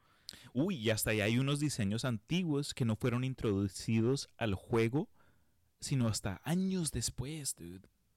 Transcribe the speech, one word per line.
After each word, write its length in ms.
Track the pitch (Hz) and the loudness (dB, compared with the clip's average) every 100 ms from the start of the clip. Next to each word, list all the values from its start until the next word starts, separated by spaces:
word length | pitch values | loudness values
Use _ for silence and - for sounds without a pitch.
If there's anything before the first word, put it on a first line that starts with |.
| _ _ - - - | _ _ -18 -18 -6
Uy, 220 | 120 180 160 | -2 -2 0
y 140 | 110 | 0
hasta 200 | 107 - | 0 2
ahí 100 | 110 | 2
hay 180 | 104 120 | 4 2
unos 200 | 139 147 | 2 0
diseños 440 | 147 - 98 110 131 | 0 0 0 0 -2
antiguos 680 | 113 - 170 175 143 147 | -4 -2 0 2 0 -2
que 100 | - 120 | -2 0
no 80 | 110 | 0
fueron 280 | 131 120 | 0 0
introducidos 1040 | 131 131 120 98 101 - - 113 113 139 - - | -2 -2 0 2 0 -2 0 4 4 2 -2 -4
al 160 | 117 | -2
juego, 560 | 92 - 113 113 139 220 - - _ _ _ _ _ | -2 0 2 2 2 -2 -8 -20 _ _ _ _ _
sino 260 | - 139 117 | -2 2 2
hasta 320 | 104 110 92 | 0 -4 -6
años 480 | - 175 190 185 160 | -2 0 0 0 -2
después, 640 | 123 - - 127 160 139 - | -2 -4 -6 -8 -6 -8 -8
dude. 320 | 85 92 - _ _ | -10 -14 -18 _ _